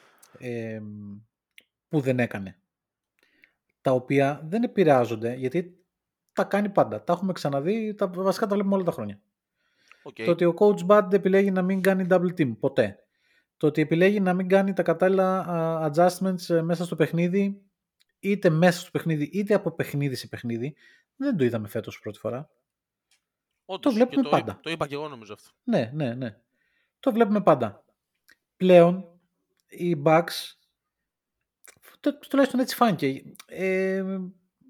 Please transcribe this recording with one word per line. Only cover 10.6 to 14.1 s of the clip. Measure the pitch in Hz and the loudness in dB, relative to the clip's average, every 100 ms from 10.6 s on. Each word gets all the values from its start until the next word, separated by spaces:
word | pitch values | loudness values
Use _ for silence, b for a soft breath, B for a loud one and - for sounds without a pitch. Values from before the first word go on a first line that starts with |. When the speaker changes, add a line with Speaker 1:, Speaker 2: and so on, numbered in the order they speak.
| 208 196 175 | 2 2 4
Speaker 1:
Bud | 208 190 | 4 4
επιλέγει | 196 190 190 196 | 0 2 2 2
να | 185 | 0
μην | 185 190 | -2 0
κάνει | 185 190 180 | 0 0 2
double | 180 175 175 | 2 2 0
team, | 139 110 | -2 -2
ποτέ. | 135 - 104 - _ _ _ _ _ _ | -2 0 -2 -4 _ _ _ _ _ _
Το | 151 | 0
ότι | 151 | 0
επιλέγει | 151 165 190 | 0 4 4